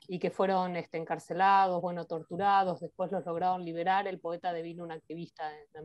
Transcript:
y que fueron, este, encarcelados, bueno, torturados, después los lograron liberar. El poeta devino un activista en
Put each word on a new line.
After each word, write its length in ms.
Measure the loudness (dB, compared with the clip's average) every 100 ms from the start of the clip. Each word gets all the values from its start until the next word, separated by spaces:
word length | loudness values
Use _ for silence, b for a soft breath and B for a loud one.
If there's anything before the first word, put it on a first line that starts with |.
| -8
y 120 | -4
que 100 | -2
fueron, 460 | 2 2 4 0 -2
este, 240 | -6 -6
encarcelados, 840 | -4 -6 -4 2 6 6 6 2
bueno, 240 | -2 -4 -6
torturados, 760 | -8 -6 0 4 4 4 0
después 300 | -6 -6 -4
los 140 | -4 -4
lograron 400 | -2 0 0 -4
liberar. 420 | -2 2 2 0
El 120 | -4
poeta 340 | -6 -6 -4
devino 300 | -4 -6 -10
un 80 | -10
activista 600 | -12 -12 -12 -12 -10 -12 -12
en 220 | -18 -16